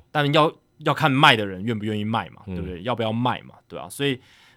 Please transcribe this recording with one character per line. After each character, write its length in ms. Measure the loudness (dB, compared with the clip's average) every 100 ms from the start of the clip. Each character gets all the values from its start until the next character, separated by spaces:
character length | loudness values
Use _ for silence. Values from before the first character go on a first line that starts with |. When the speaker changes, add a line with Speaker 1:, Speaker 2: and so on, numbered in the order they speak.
| _
Speaker 1:
但 200 | -2 2
要， 180 | 4 2 0 _ _
要 140 | -2
看 160 | 0 2
卖 260 | 6 6 6
的 80 | 0
人 180 | -4
愿 140 | -4 -4
不 80 | -2
愿 120 | -2
意 60 |
卖 260 | -2 -2 -4
嘛， 120 | -12 -10
Speaker 2:
嗯。 100 | -8
Speaker 1:
对 60 |
不 80 | -6
对？ 120 | -8
要 100 | -6
不 80 | -2
要 120 | -2
卖 260 | 0 -2 -2
嘛， 120 | -8 -20 _
对 100 | -14
啊， 80 | -12
所 160 | -4 -2
以， 140 | -2 _ _ _